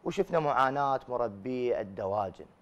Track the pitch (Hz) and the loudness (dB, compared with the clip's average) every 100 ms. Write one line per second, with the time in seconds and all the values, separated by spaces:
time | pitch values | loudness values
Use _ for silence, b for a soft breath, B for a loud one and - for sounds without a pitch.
0 | 170 175 185 165 151 123 131 139 139 135 | -4 -2 2 2 2 4 4 4 2 0
1 | - 123 117 101 113 127 123 113 104 98 | -2 -2 -2 -2 -4 -2 0 0 -2 -4
2 | 98 104 95 90 - - | -2 0 -2 -6 -18 -20